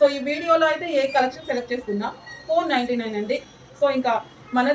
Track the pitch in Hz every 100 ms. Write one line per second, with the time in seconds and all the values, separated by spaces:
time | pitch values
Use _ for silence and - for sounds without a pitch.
0 | 285 277 269 302 339 330 311 320 349 285
1 | 269 269 254 - - 240 247 247 214 202
2 | 226 - - - - 330 339 254 247 240
3 | 220 208 208 - - - - - 285 262
4 | 254 226 - - - 247 262